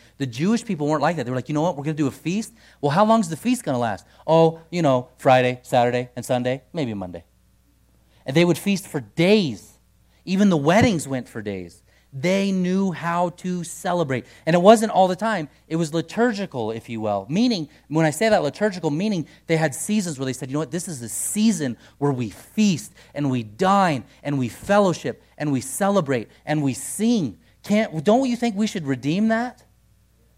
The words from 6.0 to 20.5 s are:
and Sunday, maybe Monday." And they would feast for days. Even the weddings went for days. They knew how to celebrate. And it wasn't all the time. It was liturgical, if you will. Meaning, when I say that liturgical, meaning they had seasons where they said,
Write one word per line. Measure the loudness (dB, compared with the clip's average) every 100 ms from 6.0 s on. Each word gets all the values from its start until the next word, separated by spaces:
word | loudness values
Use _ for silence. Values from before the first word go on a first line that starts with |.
| -4 -10
and |
Sunday, | -4 -2 -2 -4 -6
maybe | -6 -6
Monday." | -6 -8 -12 -18 _ _ _ _ _ _ _ _ _ -2
And | 2
they |
would | 4 2
feast | 0 -2 -4
for | -8
days. | -6 0 4 4 2 -4 -12 _ _ _ _ _
Even | -4 2 4
the | 4
weddings | 4 4 4 2 -4
went | -8 -8
for | -10
days. | -8 -8 -10 -18 _ _ _
They | -6 0 0 0
knew | 0 0 0 -2
how | -4 -4 -2 -2 -4
to | -6 -6
celebrate. | -8 -8 -4 -2 0 -2 -6 -8
And | 0
it | 6
wasn't | 8 8 6
all | 2 2
the | 2
time. | -2 -2 -6 _ _
It | -4
was | -2
liturgical, | -2 -4 -2 -2 -2 -6 -6 -6
if | -6 -8
you | -6
will. | -2 -2 -2
Meaning, | 0 0 0 -6 -14 _
when | 0
I | 0
say | 2 2
that | 2
liturgical, | 2 0 -2 -2 -2
meaning | -2 -2 -2 -6 -12 -2
they | 0
had | 0
seasons | -2 -2 -2 -2 -6
where | -6
they |
said, | -6 -6